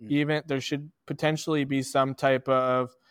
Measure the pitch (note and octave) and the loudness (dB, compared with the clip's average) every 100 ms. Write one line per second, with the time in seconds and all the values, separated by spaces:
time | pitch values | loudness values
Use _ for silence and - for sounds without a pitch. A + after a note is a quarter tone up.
0 | A2 C#3+ D3 D3+ D3+ C3+ - C#3+ D3+ _ | -2 0 2 -2 -2 -4 -2 -6 -8 _
1 | - - D#3 D#3 - D3+ C#3 C3+ C3 C#3 | -10 -2 0 0 -2 -2 0 -2 0 0
2 | C3+ C3 C#3 C3 C3+ C3 B2+ B2+ B2+ - | 0 0 2 2 2 2 4 2 0 -8
3 | _ | _